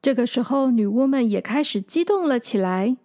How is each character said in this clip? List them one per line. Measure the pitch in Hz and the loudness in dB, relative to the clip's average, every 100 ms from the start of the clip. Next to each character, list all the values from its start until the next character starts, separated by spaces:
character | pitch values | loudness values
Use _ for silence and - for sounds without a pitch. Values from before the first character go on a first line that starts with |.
这 | - | 0
个 | 247 | 0
时 | 240 - | 0 -2
候， | 247 277 269 | -2 0 2
女 | 233 208 | 2 2
巫 | 220 | 2
们 | 269 269 233 | 2 2 0
也 | 202 | 0
开 | - 247 | -2 -2
始 | 294 202 | -2 -4
激 | 190 320 | -4 -4
动 | 339 403 | 0 0
了 | 330 254 | 2 0
起 | - 202 | 0 -2
来 | 185 185 202 254 | 0 0 0 -2